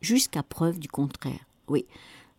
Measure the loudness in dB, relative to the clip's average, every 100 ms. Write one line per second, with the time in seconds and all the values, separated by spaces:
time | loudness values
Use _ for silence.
0 | 2 4 4 0 -6 0 0 0 -4 -2
1 | -2 -2 -8 -8 -12 _ -2 0 0 -8
2 | -20 -20 -20